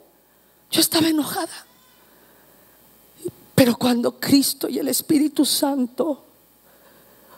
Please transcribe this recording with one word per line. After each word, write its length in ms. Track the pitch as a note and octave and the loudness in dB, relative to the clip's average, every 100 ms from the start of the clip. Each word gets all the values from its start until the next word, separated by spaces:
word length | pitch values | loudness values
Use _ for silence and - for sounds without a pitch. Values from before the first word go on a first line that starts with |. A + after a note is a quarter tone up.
| _ _ _ _ _ _ _ | _ _ _ _ _ _ _
Yo 100 | - | -2
estaba 280 | D#4 E4+ D#4+ | 0 2 2
enojada. 580 | D#4 C#4 G4 E4+ - - _ _ _ _ _ _ _ _ _ _ _ _ _ _ _ - - - | 0 -2 -4 -8 -10 -20 _ _ _ _ _ _ _ _ _ _ _ _ _ _ _ -14 -14 -4
Pero 220 | - B3+ A3+ | 4 4 4
cuando 420 | B3 A#3+ B3 - | 0 0 -2 -4
Cristo 480 | - C#4 C4 - - | 2 2 2 -4 -6
y 120 | B3+ | -4
el 100 | C4+ | -2
Espíritu 560 | C4 - D#4 D4+ - | -4 0 0 2 0
Santo, 800 | C#4 - C#4+ C#4 B3 - D#4+ C4+ - _ _ _ _ _ _ _ _ _ _ | 0 0 -2 -2 -4 -4 -4 -4 -10 _ _ _ _ _ _ _ _ _ _